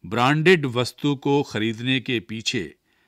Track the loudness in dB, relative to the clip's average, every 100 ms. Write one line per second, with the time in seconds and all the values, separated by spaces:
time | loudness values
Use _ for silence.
0 | -4 2 2 4 4 4 2 -2 -4 -2
1 | -2 0 0 0 0 -2 -4 -4 -2 -2
2 | -2 -6 -6 -8 -4 -4 -6 -14 _ _